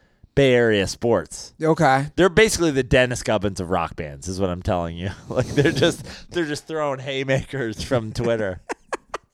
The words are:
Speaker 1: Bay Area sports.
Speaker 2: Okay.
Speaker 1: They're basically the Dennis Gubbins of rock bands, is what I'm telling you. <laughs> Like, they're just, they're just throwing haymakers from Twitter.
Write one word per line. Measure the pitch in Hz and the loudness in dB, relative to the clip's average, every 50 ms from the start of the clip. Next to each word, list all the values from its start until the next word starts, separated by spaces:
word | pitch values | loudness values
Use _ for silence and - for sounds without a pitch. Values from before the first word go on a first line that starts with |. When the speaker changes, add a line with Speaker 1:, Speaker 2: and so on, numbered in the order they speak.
| _ _ _ _ _ - - | _ _ _ _ _ -4 2
Speaker 1:
Bay | - 139 131 123 | 4 4 6 6
Area | 120 120 113 107 101 95 87 | 6 4 4 4 2 2 0
sports. | - - - 120 113 92 80 - - - - - _ - | -2 -2 0 2 2 2 0 -4 -10 -16 -16 -16 _ -4
Speaker 2:
Okay. | 156 160 165 - 165 135 135 139 139 151 - | 0 0 2 4 4 4 4 2 0 -2 0
Speaker 1:
They're | - 175 190 | 4 4 4
basically | 165 185 220 220 - - 170 160 | 6 4 4 4 4 0 0 0
the | 139 131 127 | 2 0 0
Dennis | 113 143 127 127 123 123 - - | 4 4 4 4 4 0 -4 -2
Gubbins | - 110 104 92 104 90 - | 0 0 0 0 -2 -4 -4
of | 92 82 | -4 -2
rock | 92 87 82 80 - | 0 0 -2 -2 -6
bands, | - 82 73 71 69 69 87 | -8 -12 -12 -12 -10 -8 -8
is | 95 92 | -4 -2
what | 98 90 | -2 -2
I'm | 87 90 | -2 -2
telling | 90 - 98 87 85 82 82 | -2 -2 -2 0 -2 -4 -6
you. | 85 90 101 90 - | -6 -8 -8 -8 -10
<laughs> | - - | -10 -6
Like, | - - 123 - | -4 -4 -2 -2
they're | - 143 135 165 | 2 2 2 2
just, | 156 139 - 170 - - - - - - - - | 2 2 0 0 0 -2 -8 -16 -18 -18 -14 -8
they're | - 175 165 | -4 -4 -4
just | 147 147 - - - | -4 -4 -8 -8 -8
throwing | 160 156 151 147 135 131 | -6 -4 -4 -4 -4 -6
haymakers | 127 143 135 135 139 135 131 127 - - - 135 123 113 107 - - | -6 -6 -6 -4 -2 0 0 -2 -2 -4 -6 -6 -6 -6 -6 -6 -4
from | - 135 120 113 107 107 | -2 -2 -2 -2 -4 -6
Twitter. | - 120 117 117 110 107 95 90 - - - - _ _ - - - _ _ - - _ _ | -4 -2 0 0 0 -2 -4 -6 -8 -10 -16 -16 _ _ -14 -14 -14 _ _ -14 -14 _ _